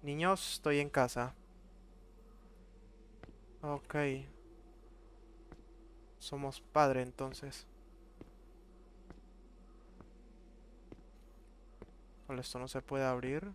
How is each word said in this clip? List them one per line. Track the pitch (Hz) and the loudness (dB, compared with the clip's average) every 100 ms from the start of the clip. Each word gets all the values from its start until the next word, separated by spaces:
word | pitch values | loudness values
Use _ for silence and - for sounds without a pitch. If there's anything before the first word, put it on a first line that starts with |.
Niños, | 143 147 175 190 - - | -4 2 4 4 0 0
estoy | 151 143 | 4 4
en | 143 | 4
casa. | 139 123 - 123 - - - - - - - - - - - - - - - - - - - - - - - | 4 4 4 -2 -4 -20 -20 -20 -20 -20 -20 -20 -20 -20 -20 -20 -20 -20 -20 -20 -20 -20 -20 -18 -18 -20 -10
Ok. | 151 143 - 151 143 135 135 - - - - - - - - - - - - - - - - - - - | -4 -4 -2 2 2 0 -6 -16 -20 -20 -20 -20 -20 -20 -20 -20 -20 -20 -20 -20 -20 -20 -20 -20 -20 -16
Somos | - 139 139 - | -8 -6 -6 -8
padre, | - 151 143 131 | 2 6 8 6
entonces. | 127 - 135 135 139 - - - - - - - - - - - - - - - - - - - - - - - - - - - - - - - - - - - - - - - - - - - - - - - - | 0 -4 -6 -6 -10 -12 -16 -20 -20 -20 -20 -20 -20 -20 -20 -20 -20 -20 -20 -20 -20 -20 -20 -20 -20 -20 -20 -20 -20 -20 -20 -20 -20 -20 -20 -20 -20 -20 -20 -20 -20 -20 -20 -20 -20 -20 -20 -20 -20 -20 -20 -20 -8
Vale, | 131 | -6
esto | 127 127 | -4 -6
no | 127 | -4
se | 135 | -4
puede | - 139 131 | -2 2 2
abrir. | 127 127 143 196 | 2 0 -2 -4